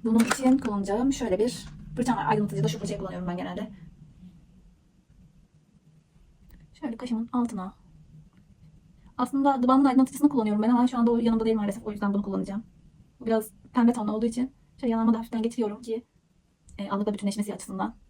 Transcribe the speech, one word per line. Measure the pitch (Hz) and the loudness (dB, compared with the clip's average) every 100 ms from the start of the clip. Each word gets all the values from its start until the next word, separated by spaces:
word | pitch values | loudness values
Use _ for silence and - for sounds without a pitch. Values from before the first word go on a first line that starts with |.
| 226 | 4
Bunun | 220 | 2
için | 214 262 262 262 | 2 2 4 4
kullanacağım | 233 202 196 214 269 | 2 -2 -2 0 0
şöyle | 262 233 185 | 0 -2 0
bir | 240 - - - - - | 0 -2 -14 -16 -10 -4
fırçam | 254 196 | -2 0
var. | - | 0
Aydınlatıcı | 208 208 196 | 0 0 0
da | 220 | -2
şu | 220 | -2
fırçayı | 170 202 | -6 -8
kullanıyorum | 190 180 180 | -8 -8 -6
ben | 180 | -6
genelde. | 180 180 233 - - - - - 180 - - - - _ _ _ _ - - _ _ _ _ _ _ _ _ _ - _ - - - | -8 -8 -10 -12 -20 -20 -20 -20 -20 -20 -20 -20 -20 _ _ _ _ -20 -20 _ _ _ _ _ _ _ _ _ -20 _ -20 -20 -20
Şöyle | _ 277 226 | _ -10 -8
kaşımın | 247 226 233 | -6 -4 -2
altına. | 247 240 202 185 - - - - - - _ _ - - - _ - - - | -2 -2 -4 -10 -14 -20 -20 -20 -20 -20 _ _ -20 -20 -20 _ -20 -16 -6
Aslında | 247 277 277 262 | -2 2 2 4
The | 247 | 4
Balm'ın | 262 | 6
aydınlatıcısını | 269 254 262 - 294 | 6 6 4 4 2
kullanıyorum | 277 214 208 | 4 2 2
ben | 226 | 4
ama | 247 247 | 4 4
şu | 240 | 4
anda | 233 | 2
o | 233 | 4
yanımda | 233 226 | 2 2
değil | 220 220 | 2 0
maalesef. | 202 196 214 | 0 -4 -8
O | |
yüzden | 208 202 | -4 -2
bunu | 202 | -2
kullanacağım. | 202 196 190 196 - - - _ - _ | -2 -4 -4 -8 -10 -20 -20 _ -20 _
Bu | 233 | -2
biraz | 220 220 - - | 0 -2 -16 -4
pembe | 254 233 | 4 4
tonlu | 240 208 | 4 -4
olduğu | 214 233 | -2 -2
için | 233 262 _ _ _ | -2 -6 _ _ _
şöyle | 247 | -2
yanağıma | 226 226 | 2 2
da | 226 | 2
hafiften | - 226 | -2 -4
geçiriyorum | 226 247 214 214 | -4 -2 -4 -4
ki, | 233 226 _ _ _ _ _ _ - - | -8 -8 _ _ _ _ _ _ -20 -12
e, | 196 | -6
allıkla | 202 214 | -2 -2
bütünleşmesi | 202 202 208 202 | -2 -4 -4 -6
açısından. | 185 - 190 226 - | -8 -8 -6 -6 -8